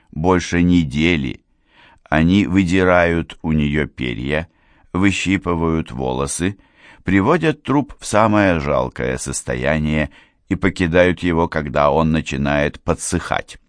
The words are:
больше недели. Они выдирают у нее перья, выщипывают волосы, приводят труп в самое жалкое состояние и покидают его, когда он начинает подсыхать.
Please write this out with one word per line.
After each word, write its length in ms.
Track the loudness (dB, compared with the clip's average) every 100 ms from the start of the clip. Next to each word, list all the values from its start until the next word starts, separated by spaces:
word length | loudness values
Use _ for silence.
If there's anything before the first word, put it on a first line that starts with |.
| _
больше 500 | -4 0 2 0 2
недели. 800 | 4 4 2 0 0 0 -4 -10 _ _ _ _ -20 _ -2
Они 360 | 2 4 4 4
выдирают 920 | 2 2 2 4 4 4 0 -4 -8
у 100 | -2
нее 360 | 0 0 0 -4
перья, 600 | -6 -8 -6 -4 -4 -6 _ _ _ _
выщипывают 1000 | 0 0 0 -2 -2 -2 -2 0 -2 -4
волосы, 680 | -6 -6 -4 -4 -4 -6 -6 _ _ -20 -12
приводят 600 | -2 2 2 2 0 -4
труп 320 | -2 -2 -2 -8
в 60 | -2
самое 540 | 2 2 2 2 0
жалкое 580 | 0 0 -2 -4 -6 -6
состояние 920 | -6 -8 -6 -4 -2 0 0 -2 -2 -8 _ _ -6
и 60 | -2
покидают 640 | -2 0 0 4 4 2
его, 260 | 0 0 0
когда 440 | -2 -4 0 2
он 200 | 2 2
начинает 720 | 0 -2 -4 -2 0 -2 -4
подсыхать. 760 | -4 -4 -2 -4 -4 -6 -8 -18